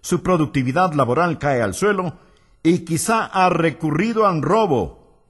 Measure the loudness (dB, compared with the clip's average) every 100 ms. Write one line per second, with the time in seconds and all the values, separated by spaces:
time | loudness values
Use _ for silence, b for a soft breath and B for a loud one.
0 | -2 -2 0 0 0 -2 -2 0 0 0
1 | 0 0 0 -2 -2 0 -2 0 0 0
2 | -4 -8 b b b b 2 2 0 -4
3 | 0 -2 -2 0 2 2 0 -2 -4 -2
4 | -2 2 0 0 0 2 2 0 -2 -8
5 | _ _